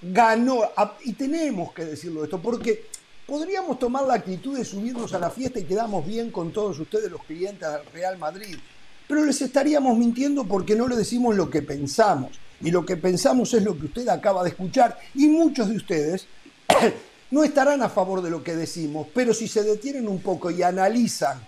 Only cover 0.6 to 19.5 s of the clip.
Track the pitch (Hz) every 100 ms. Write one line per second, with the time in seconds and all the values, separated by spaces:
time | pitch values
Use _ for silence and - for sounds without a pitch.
0.6 | 214 - 208 - 262 - 269 320 302 196
1.6 | 175 - 165 151 175 156 151 185 220 240
2.6 | 233 214 - - - - - 285 339 392
3.6 | 370 - 240 269 269 233 180 185 269 277
4.6 | 214 196 226 240 220 180 170 226 262 240
5.6 | 180 202 226 190 151 226 233 190 165 214
6.6 | 208 151 156 214 202 160 - 160 190 196
7.6 | 160 147 143 165 185 185 156 185 - -
8.6 | - - - - - 294 302 - 254 277
9.6 | 285 302 262 226 233 233 277 285 202 202
10.6 | 170 214 254 240 196 240 240 202 151 151
11.6 | 143 143 139 - 214 151 - - - -
12.6 | 160 175 160 180 185 175 269 254 214 233
13.6 | 202 160 147 233 240 175 208 185 180 -
14.6 | 185 262 233 - - 269 302 311 320 254
15.6 | 208 214 - 165 151 185 - - - -
16.6 | - - 220 - - - - 277 302 294
17.6 | 269 285 220 208 185 190 175 165 165 165
18.6 | 160 170 151 151 147 247 240 220 226